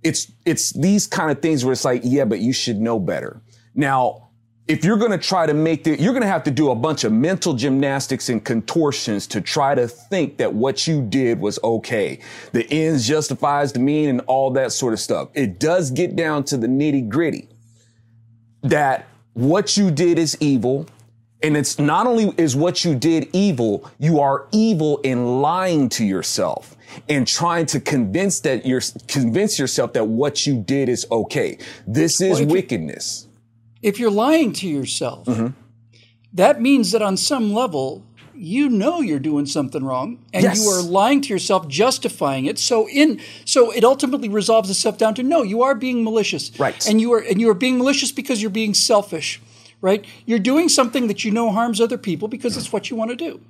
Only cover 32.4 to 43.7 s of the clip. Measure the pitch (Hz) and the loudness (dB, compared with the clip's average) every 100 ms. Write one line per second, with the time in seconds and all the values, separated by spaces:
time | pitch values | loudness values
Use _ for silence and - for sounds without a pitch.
32.4 | 147 180 185 110 78 - - - - _ | 2 2 0 -6 -6 -8 -10 -12 -16 _
33.4 | _ _ _ _ 214 202 233 202 247 320 | _ _ _ _ -2 0 0 2 4 4
34.4 | 262 - 190 143 123 - 131 - 120 113 | 2 -2 -4 -4 -4 -4 -6 -6 -4 -2
35.4 | 117 135 - _ _ _ _ _ _ - | -2 -6 -20 _ _ _ _ _ _ 2
36.4 | 214 262 240 277 190 220 208 190 - 277 | 4 4 4 4 4 0 0 0 -2 0
37.4 | 214 208 247 151 135 - - - - 294 | 0 0 -2 -2 -4 -6 -16 -20 -20 -16
38.4 | 165 233 285 220 233 349 240 147 147 147 | -6 0 2 2 0 0 -2 0 0 -2
39.4 | 143 156 135 151 135 127 127 120 - 185 | -2 -2 -4 -4 -4 -4 -4 -10 -8 2
40.4 | 190 196 214 185 175 185 214 277 277 190 | 2 4 2 0 2 4 4 4 2 -4
41.4 | - 190 160 135 233 - 156 - 151 135 | 0 0 0 2 2 2 -6 -2 -2 -2
42.4 | 135 214 - 226 220 285 311 220 - - | -4 -2 0 0 0 4 4 2 -10 -16
43.4 | - 269 233 | -2 4 4